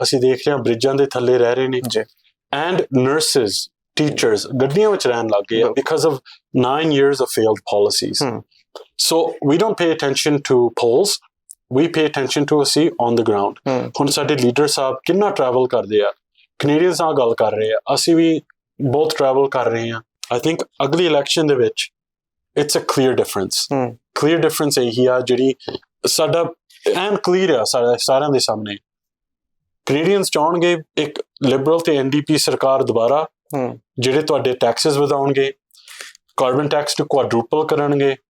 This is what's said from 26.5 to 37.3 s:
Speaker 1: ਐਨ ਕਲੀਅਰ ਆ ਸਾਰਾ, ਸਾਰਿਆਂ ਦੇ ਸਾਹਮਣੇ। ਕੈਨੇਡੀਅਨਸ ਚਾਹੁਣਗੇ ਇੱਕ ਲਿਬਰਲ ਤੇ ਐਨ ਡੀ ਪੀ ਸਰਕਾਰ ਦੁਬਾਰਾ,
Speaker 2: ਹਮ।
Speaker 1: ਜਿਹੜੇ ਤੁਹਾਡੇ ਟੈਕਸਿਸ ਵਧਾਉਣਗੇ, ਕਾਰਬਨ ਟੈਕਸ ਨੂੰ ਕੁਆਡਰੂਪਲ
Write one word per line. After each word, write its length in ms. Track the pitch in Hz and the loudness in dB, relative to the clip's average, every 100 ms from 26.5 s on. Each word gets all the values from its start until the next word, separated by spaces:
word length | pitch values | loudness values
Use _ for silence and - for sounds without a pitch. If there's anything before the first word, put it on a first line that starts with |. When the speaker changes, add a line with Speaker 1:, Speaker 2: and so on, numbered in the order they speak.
| - _ _ - - | -6 _ _ -2 -2
Speaker 1:
ਐਨ 200 | 196 202 | -2 -2
ਕਲੀਅਰ 340 | - 185 190 | 0 2 2
ਆ 140 | 135 | 0
ਸਾਰਾ, 320 | 107 131 120 120 | 0 0 2 0
ਸਾਰਿਆਂ 320 | - 135 147 | 2 0 2
ਦੇ 80 | 135 | 0
ਸਾਹਮਣੇ। 380 | - 107 107 101 _ _ _ _ _ _ _ _ _ _ - | 0 -4 -6 -12 _ _ _ _ _ _ _ _ _ _ -4
ਕੈਨੇਡੀਅਨਸ 440 | 135 170 202 175 | 0 2 2 0
ਚਾਹੁਣਗੇ 460 | 151 151 170 175 170 156 - | 0 0 2 2 0 -4 -6
ਇੱਕ 260 | 147 - - _ 139 | -4 -6 -14 _ 0
ਲਿਬਰਲ 320 | 131 135 165 | 2 2 2
ਤੇ 180 | 165 147 | 2 0
ਐਨ 140 | 131 | 0
ਡੀ 100 | 147 | -2
ਪੀ 180 | 143 151 | 0 0
ਸਰਕਾਰ 440 | - 135 135 135 | 0 0 2 2
ਦੁਬਾਰਾ, 460 | 127 113 117 143 - _ _ 143 | 2 2 2 0 -2 _ _ -6
Speaker 2:
ਹਮ। 220 | 123 120 _ - | -6 -8 _ -4
Speaker 1:
ਜਿਹੜੇ 240 | 123 135 | 0 0
ਤੁਹਾਡੇ 300 | 151 143 127 | 0 0 0
ਟੈਕਸਿਸ 440 | 127 120 117 156 139 | 0 0 0 0 0
ਵਧਾਉਣਗੇ, 560 | 143 143 139 139 139 - _ _ - - - - _ - | 0 0 0 0 -2 -4 _ _ -20 -20 -20 -20 _ -2
ਕਾਰਬਨ 320 | 131 127 147 | 0 0 0
ਟੈਕਸ 260 | 151 147 - | -2 -2 -4
ਨੂੰ 60 | 151 | 0
ਕੁਆਡਰੂਪਲ 580 | 139 117 | 0 0